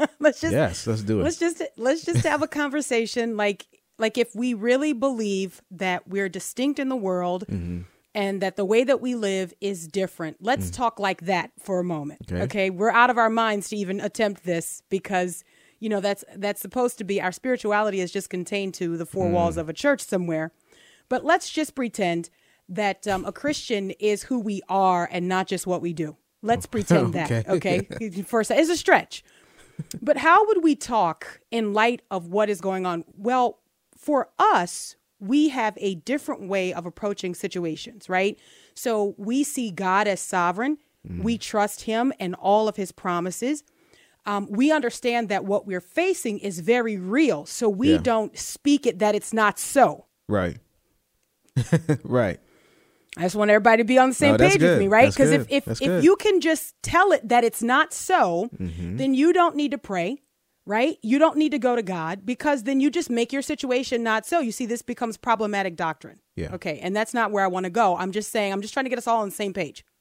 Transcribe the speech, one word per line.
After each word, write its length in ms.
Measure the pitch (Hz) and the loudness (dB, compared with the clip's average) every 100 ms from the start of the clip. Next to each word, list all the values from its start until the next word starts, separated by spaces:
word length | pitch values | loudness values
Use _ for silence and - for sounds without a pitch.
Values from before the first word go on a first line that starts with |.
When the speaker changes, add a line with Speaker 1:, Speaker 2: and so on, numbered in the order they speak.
| 302 - | -4 2
Speaker 1:
let's 200 | 294 - | 2 2
just 120 | 320 | 0
Speaker 2:
Yes, 340 | 139 123 - 127 | 2 2 0 -4
let's 140 | 110 | -2
do 160 | 104 107 | 0 2
it. 40 | |
Speaker 1:
let's 140 | 311 330 | 0 0
just, 240 | 339 320 311 - | -2 -2 -8 -4
let's 280 | 247 320 339 | -2 0 0
just 200 | 339 311 | 0 2
have 160 | 285 | 0
a 60 | 311 | -2
conversation 880 | 285 285 294 - 233 226 240 233 214 | -2 -2 -2 -2 -2 0 -2 -2 0
like, 300 | 208 202 - _ _ - | 0 -2 -10 _ _ -4
like 200 | 220 233 | -2 0
if 160 | 233 202 | -2 -2
we 180 | 247 | -2
really 400 | 220 233 262 302 | 0 2 2 2
believe 680 | 233 269 233 208 190 190 - - | 0 -2 0 -2 -2 -4 -8 -16
that 360 | 175 185 180 - | -6 -4 -4 -4
we're 220 | 196 196 | -4 -4
distinct 500 | 180 - - 277 294 | -6 -8 -4 -2 -2
in 100 | 269 | -4
the 60 | 262 | -2
world 500 | 190 180 180 180 208 | -2 -2 -2 -4 -4
Speaker 2:
Mm-hmm. 320 | 95 85 87 90 _ _ 214 | -6 -6 -8 -10 _ _ -4
Speaker 1:
and 260 | 196 196 | -4 -2
that 140 | 190 196 | -4 -2
the 80 | 190 | 2
way 180 | 226 | 2
that 180 | 262 254 | 4 2
we 140 | 254 240 | -2 -2
live 380 | 202 190 180 - | -2 -2 -4 -6
is 280 | 202 185 160 | -8 -6 -6
different. 500 | 196 185 - 160 - | -4 -4 -4 -10 -6
Let's 280 | 208 262 180 | -4 -2 -4
Speaker 2:
Mm. 40 | 247 | -2
Speaker 1:
talk 240 | 233 - | -4 -2
like 220 | 202 185 | -4 -4
that 300 | 175 180 - - | -2 -2 -4 -10
for 200 | - 180 | -6 -4
a 40 | |
moment. 380 | 180 156 147 - - | -2 -4 -8 -12 -8
Speaker 2:
Okay. 100 | 180 | -4
Speaker 1:
Okay? 260 | 135 208 190 | -2 -2 -2
We're 220 | 180 220 | 0 2
out 180 | 226 247 | 4 4
of 80 | 233 | 4
our 120 | 226 | 2
minds 400 | 226 226 202 - | 2 0 -2 -6
to 60 | 208 | -6
even 220 | 185 196 | -6 -4
attempt 440 | 208 - 208 196 | -6 -2 -4 -4
this 380 | 180 170 - - - | -4 -4 -6 -12 -6
because, 540 | 196 - 185 180 - - _ _ - | -6 -2 -2 -2 -6 -16 _ _ -10
you 100 | 214 | -4
know, 100 | 202 | -2
that's, 240 | 202 196 - 196 | -2 -4 -8 -8
that's 260 | 202 202 | -6 -6
supposed 360 | 196 254 247 - | -6 -2 -2 -2
to 40 | |
be, 160 | 190 196 | -4 -2
our 100 | 180 | -2
spirituality 680 | - - 147 208 208 214 196 | -4 -4 -2 0 0 0 -2
is 120 | 180 | -4
just 180 | 196 - | -6 -6
contained 460 | 185 170 202 190 - | -8 -4 -4 -4 -6
to 220 | 170 170 | -4 -4
the 80 | 165 | -6
four 220 | 190 180 | -4 0
Speaker 2:
Mm. 40 | |
Speaker 1:
walls 260 | 175 170 165 | 2 0 -2
of 100 | 156 | -6
a 60 | |
church 280 | 156 285 269 | -2 0 0
somewhere. 500 | - 190 170 156 160 _ _ _ _ _ - | -2 -4 -2 -4 -6 _ _ _ _ _ -6
But 160 | 247 285 | -2 2
let's 240 | 349 - | 0 0
just 260 | 320 302 - | -6 -4 -4
pretend 540 | 240 - 180 170 170 _ _ _ - | -6 -2 -2 -2 -6 _ _ _ -10
that, 380 | 180 202 190 208 | -4 -2 -2 -4
um, 180 | 190 202 | -4 -4
a 60 | |
Christian 580 | - 285 302 - 208 190 - | -6 -4 -4 -4 -4 -4 -2
is 240 | 208 202 | -2 -2
who 160 | - 247 | -2 -4
we 220 | 214 196 - | -2 -6 -2
are 400 | 196 190 180 170 | 2 4 2 0
and 160 | 175 180 | -2 -2
not 200 | 185 175 | 0 -2
just 200 | 180 180 | -4 -2
what 140 | 175 | -4
we 100 | 175 | -4
do. 240 | 165 151 147 _ _ | -4 -6 -8 _ _
Let's 240 | 214 233 - | -2 -2 -2
Speaker 2:
<laughs> 100 | 226 | -2
Speaker 1:
pretend 380 | - 170 - | 4 4 4
that, 340 | 180 151 117 107 | 0 0 -2 0
Speaker 2:
Okay. 400 | 180 190 180 - | 0 0 -2 -2
Speaker 1:
okay? 320 | - 220 180 | -8 -8 -8
<laughs> 20 | |
For 180 | 185 233 | -2 -2
a 40 | 208 | 2
se-, 140 | 240 | 4
it's 100 | 330 | 2
a 80 | 339 | 2
stretch. 460 | - 262 - - - _ _ _ - - - - | 4 4 4 -14 -20 _ _ _ -18 -14 -12 -4
But 160 | 233 277 | 0 2
how 280 | 320 381 427 | 6 6 6
would 160 | 392 | 4
we 120 | 320 269 | 2 2
talk 640 | - 226 175 - - - _ | 0 0 2 -2 -12 -20 _
in 220 | 233 208 | -2 0
light 280 | 208 233 240 - | 2 2 0 -6
of 160 | 190 170 | -8 -2
what 220 | 202 214 | 0 0
is 120 | 202 | 0
going 240 | 190 190 185 | -4 -2 -2
on? 200 | 170 - - | -4 -8 -8
Well, 420 | 220 254 240 - _ _ _ _ | -2 2 0 -2 _ _ _ _
for 320 | - 277 - - | -2 0 0 2
us, 580 | 415 254 175 - - - _ - | 4 4 0 -6 -14 -18 _ -10
we 300 | 196 285 302 | 0 2 2
have 260 | 262 220 208 | 2 -4 -2
a 160 | 196 170 | -6 -4
different 520 | 226 285 - 240 190 | -4 -4 -4 -8 -4
way 240 | 196 185 | -2 -2
of 120 | 175 175 | -6 -10
approaching 480 | - 202 196 185 | -6 -6 -4 -8
situations, 760 | 175 190 180 170 151 - 214 - | -6 -8 -4 -6 -6 -12 -16 -4
right? 280 | 185 196 - _ _ _ - | 0 0 -2 _ _ _ -8
So 400 | 247 214 202 - | -2 0 -2 -4
we 260 | 208 262 | -2 -2
see 280 | 285 - 226 | -2 -4 -6
God 340 | 165 185 190 208 | -2 0 2 2
as 120 | 185 | -2
sovereign. 580 | - 185 175 180 269 302 _ _ - | -2 0 0 0 -2 -4 _ _ -12
Speaker 2:
Mm. 160 | 175 | -6
Speaker 1:
We 140 | 214 233 | -4 -4
trust 440 | - 214 202 - | -2 -2 -2 -4
him 300 | - 220 262 - | -4 0 0 -2
and 160 | 185 185 | -6 -2
all 320 | 190 214 214 | 2 4 2
of 80 | 202 | -2
his 160 | 180 | -8
promises. 720 | - 185 175 180 - 247 302 - _ _ _ _ _ 208 | -6 -4 -2 -2 -4 -4 -4 -8 _ _ _ _ _ -4
Um, 220 | 202 202 | -4 -2
we 220 | 202 285 | 2 2
understand 580 | 311 240 - 247 240 208 | 2 0 -4 -2 -2 0
that 160 | 196 196 | -2 0
what 200 | 202 196 | -2 -2
we're 160 | 180 | -8
facing 580 | - - 370 359 240 208 | -4 -2 0 0 -4 -4
is 200 | 202 175 | -6 -4
very 380 | 165 247 226 202 | 0 2 0 -4
real, 480 | 180 254 294 151 - | -2 2 2 0 -4
so 240 | - 220 | -2 -2
we 240 | 190 277 | 2 4
Speaker 2:
Yeah. 40 | 320 | 4
Speaker 1:
don't 380 | 247 226 214 - | 2 0 0 -6
speak 480 | - - 285 285 240 | -12 -2 2 2 2
it 140 | 185 | 2
that 160 | 208 208 | 2 2
it's 180 | - | 0
not 240 | 220 208 - | 2 2 2
so. 460 | - 277 196 - - _ - | 2 6 6 4 -14 _ -2
Speaker 2:
Right. 300 | 104 87 - _ _ _ _ _ _ _ _ _ 131 | 0 0 -4 _ _ _ _ _ _ _ _ _ -4
<laughs> 480 | - 160 160 143 | 0 0 0 -4
Right. 360 | - 123 101 - _ _ _ _ _ _ _ - | 0 0 0 -2 _ _ _ _ _ _ _ -6
Speaker 1:
I 60 | |
just 140 | 180 208 | -4 0
want 160 | 208 | 4
everybody 320 | 214 220 226 | 6 6 6
to 40 | 226 | 6
be 120 | 254 | 6
on 100 | 262 | 4
the 60 | - | 4
same 160 | 285 | 4
Speaker 2:
No, 60 | 269 | 6
that's 180 | - 392 | 6 6
Speaker 1:
page 60 | |
with 80 | 175 | 6
Speaker 2:
good. 80 | - | 4
Speaker 1:
me, 80 | 196 | 6
right? 160 | 220 262 | 6 6
Speaker 2:
That's 100 | - | 6
Speaker 1:
'Cause 120 | - | 4
if, 160 | - - | 4 2
Speaker 2:
good. 60 | 277 | -2
Speaker 1:
if, 100 | - | -2
Speaker 2:
That's 160 | 113 | -2
Speaker 1:
if 60 | 277 | 0
Speaker 2:
good. 160 | - | 4
Speaker 1:
you 120 | 311 403 | 6 6
can 260 | 427 370 | 4 2
just 320 | 320 320 - - | 2 0 -4 -12
tell 300 | - 339 403 | 0 4 4
it 180 | 294 214 | 4 4
that 140 | 240 | 4
it's 180 | 233 - | 4 2
not 320 | 233 269 320 | 2 2 2
so, 560 | - - 359 196 170 233 - | -2 0 2 4 0 -4 -6
Speaker 2:
Mm-hmm. 400 | 87 82 87 107 | -8 -6 -6 -2
Speaker 1:
then 160 | 269 | 0
you 180 | 262 320 | 4 4
don't 220 | 359 339 294 | 6 4 2
need 140 | 294 | -2
to 80 | 277 | -4
pray, 460 | - 185 175 285 _ _ _ _ - | -6 -4 -4 -6 _ _ _ _ -4
right? 320 | 214 294 - | 0 0 -2
You 160 | 220 277 | 0 4
don't 180 | 320 302 | 4 4
need 140 | 311 | 0
to 80 | 277 | 2
go 160 | 247 240 | 0 0
to 80 | |
God, 420 | 190 175 160 196 196 | -2 -4 -4 -6 -6
because 380 | 247 294 285 | -4 0 0
then 160 | 214 269 | 0 2
you 100 | 285 | 2
just 220 | 349 294 | 0 -2
make 200 | 233 - | -2 -2
your 120 | 277 | -4
situation 580 | - 302 254 247 262 233 | -4 -4 -2 -2 -2 -2
not 240 | 233 220 - | 0 -2 0
so. 140 | 339 | 0
You 120 | 233 | 0
see, 140 | 202 226 | -4 -6
this 160 | 233 | -6
becomes 340 | - 233 233 202 | -6 -6 -6 -4
problematic 580 | 247 220 208 202 190 165 | -2 0 0 -2 -2 -2
doctrine. 460 | 165 156 - - _ - | -4 -6 -12 -20 _ -10
Speaker 2:
Yeah. 200 | 160 180 | -8 -6
Speaker 1:
Okay, 240 | 175 147 | -8 -6
and 160 | 180 208 | -4 -2
that's 180 | 220 | -2
not 160 | 240 214 | -2 0
where 120 | 202 | 0
I 40 | 190 | 0
wanna 220 | 180 180 | -2 -2
go. 260 | 220 202 175 | 2 2 2
I'm 140 | 185 | -2
just 200 | 202 208 | -4 -4
saying, 200 | 226 202 | -2 -2
I'm 100 | 190 | -4
just 100 | 214 | -4
trying 120 | 277 262 | -4 -4
to 40 | |
get 80 | 240 | -4
us 80 | 240 | 0
all 160 | 226 | 0
on 80 | 202 | -2
the 60 | - | -6
same 180 | 202 | -6
page, 320 | 190 151 - - _ | -6 -8 -10 -20 _